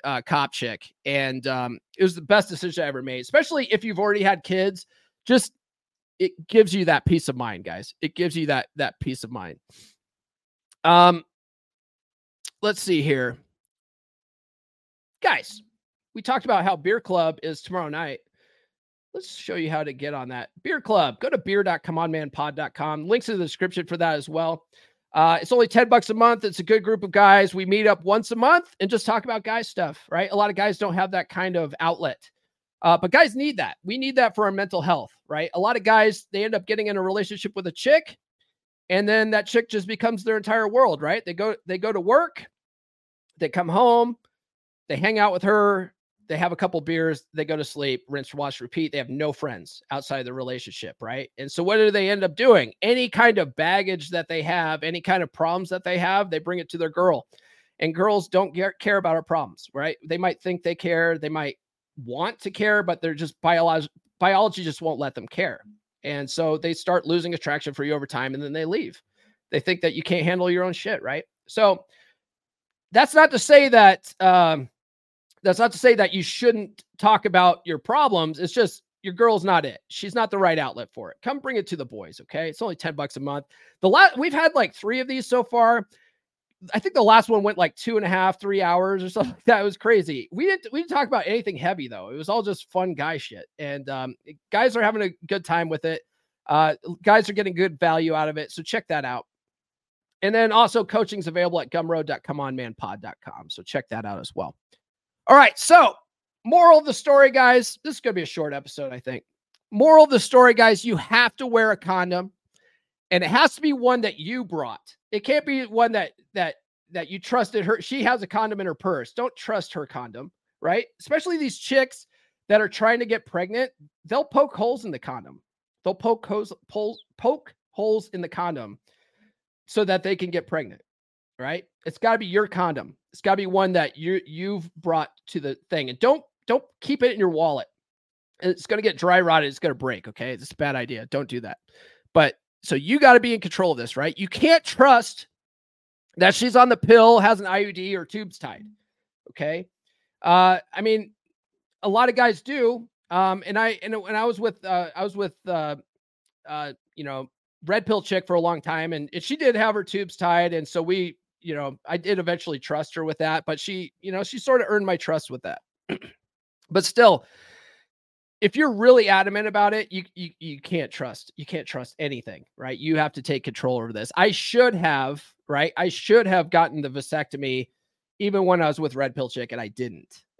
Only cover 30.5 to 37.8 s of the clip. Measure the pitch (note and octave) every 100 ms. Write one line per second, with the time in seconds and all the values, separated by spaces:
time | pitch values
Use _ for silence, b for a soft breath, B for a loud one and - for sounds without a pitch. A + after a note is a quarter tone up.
30.5 | F#3+ G#3 F#3+ G#3 F3 F#3 F#3 - F3+ F#3
31.5 | F3 D3+ C#3+ E3 E3+ D#3 - _ _ _
32.5 | _ _ _ E3+ E3+ F#3 C#4 D#4 A#3+ D4
33.5 | A3 A#2 - F3+ B3 C4+ C4 A#3 - G#3
34.5 | G3 G3 F3+ D3 D#3+ A2 _ _ D3+ D#3+
35.5 | F3 G#3 A#3+ G3+ A3 G#3+ G3+ - G3 A3
36.5 | G#3+ F#3 G#3+ G#3 G3+ F#3 G3+ G#3+ G#3 G3+
37.5 | G3+ F3+ -